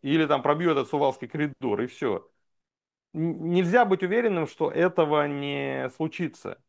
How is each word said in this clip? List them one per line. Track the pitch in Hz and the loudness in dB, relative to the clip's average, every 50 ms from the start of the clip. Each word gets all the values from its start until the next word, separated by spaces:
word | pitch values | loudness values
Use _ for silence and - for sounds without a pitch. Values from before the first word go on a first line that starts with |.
Или | - 139 143 160 160 | -2 0 2 2 4
там | 143 147 139 | 4 2 2
пробью | 135 143 147 156 175 170 | 4 2 2 2 2 2
этот | 156 139 127 - | 2 2 0 -2
Сувалский | - 147 147 139 131 - - 117 | -2 0 0 0 -2 -4 -12 -10
коридор, | - 156 147 147 139 _ 135 123 101 101 | -6 -4 -4 -4 -6 _ -4 -2 -2 -2
и | 117 123 | -2 -6
всё. | - - 147 123 101 85 - _ _ _ _ _ _ _ _ _ _ _ _ _ _ _ _ _ _ | -6 -4 -4 -2 -2 -4 -6 _ _ _ _ _ _ _ _ _ _ _ _ _ _ _ _ _ _
Н-, | 160 160 170 160 - 160 165 175 | -4 -4 -4 -4 -4 -4 0 2
нельзя | 180 190 170 185 247 240 | 2 2 4 4 4 4
быть | 208 190 180 190 | 4 2 0 0
уверенным, | 180 196 233 240 226 196 170 156 143 | -2 0 0 0 0 0 0 -2 -4
что | - - 160 - | -4 -4 -4 -2
этого | - - 170 185 175 - 165 151 147 151 147 147 | 0 2 2 2 4 2 2 4 4 2 2 0
не | 143 143 143 143 143 143 139 139 135 135 131 131 - | -2 -6 -6 -6 -6 -4 -4 -4 -4 -4 -6 -6 -6
случится. | - 160 160 - - 180 151 - - - - - _ _ | -4 -6 -6 -4 -4 -6 -6 -6 -10 -12 -12 -12 _ _